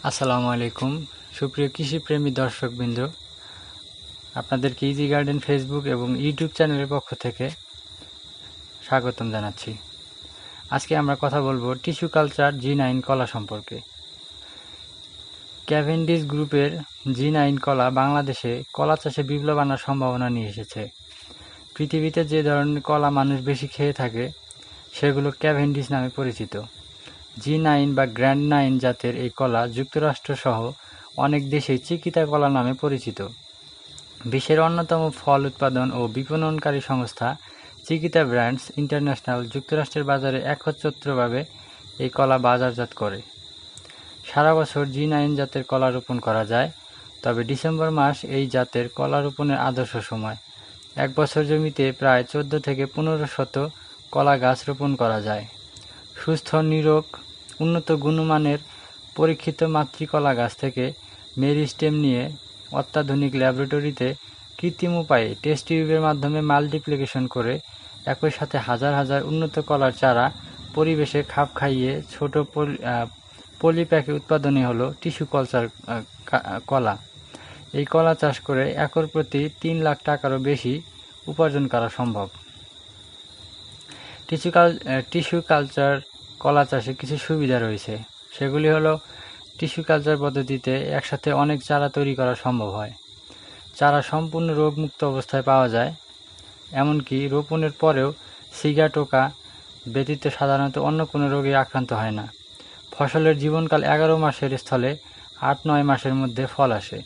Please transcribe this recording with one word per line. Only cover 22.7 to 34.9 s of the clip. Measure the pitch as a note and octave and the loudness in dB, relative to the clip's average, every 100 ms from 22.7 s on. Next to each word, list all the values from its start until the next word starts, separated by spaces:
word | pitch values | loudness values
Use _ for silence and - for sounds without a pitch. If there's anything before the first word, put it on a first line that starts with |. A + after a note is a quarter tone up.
| D3 | -2
কলা | - D3+ C#3+ | 0 2 4
মানুষ | C#3+ C#3 C#3 | 4 2 0
বেশি | B2+ C#3 C#3+ | 0 -4 -4
খেয়ে | - D3 | -2 -2
থাকে, | C#3 B2 A#2 B2+ - - - - - - | 0 -4 -2 -6 -8 -20 -20 -20 -20 -16
সেগুলো | - C#3+ C#3 C#3+ C#3 | 0 0 2 -2 0
ক্যাভেন্ডিশ | D#3 D3 C#3+ C#3+ C3 | 2 4 2 0 -2
নামে | C#3 B2+ | -2 -2
পরিচিত। | - C3 A2 G#2+ G2+ A2 - - - - - - - | -4 -6 -4 -8 -8 -12 -16 -20 -20 -20 -20 -20 -10
জি | C#3 D#3 | -2 0
নাইন | D#3+ C#3+ C#3+ C3+ | 4 4 4 2
বা | C3+ | 0
গ্র্যান্ড | A2 C3 C#3 D3 | 2 2 4 2
নাইন | D3 C3+ C3 | 2 4 2
জাতের | B2+ B2 B2 A#2+ | 0 0 -4 -2
এই | B2 | -6
কলা | - C3 A#2 A#2+ | -2 0 0 -2
যুক্তরাষ্ট্র | A#2 C3+ D#3 D3+ C#3+ - C#3 | -4 -4 0 0 -2 -6 -4
সহ | - A2+ A#2 C#3 - - - - | 0 -2 -4 -10 -18 -20 -16 -2
অনেক | C#3 D3 C#3 | 0 2 0
দেশেই | D3 C#3 C3 | -2 0 -2
চিকিতা | - E3+ E3 E3 D#3 | -2 -4 0 0 2
কলা | D3 C#3+ | 2 2
নামে | C#3 B2 | 2 0
পরিচিত। | C3 D3 C3+ A#2+ G#2+ G2 A#2 - - - - - - - - A#2 | -2 -2 -2 -6 -10 -10 -12 -20 -20 -20 -20 -20 -20 -20 -12 -4
বিশ্বের | B2+ - D#3 | -4 2 4
অন্যতম | D#3+ E3+ E3 | 4 2 0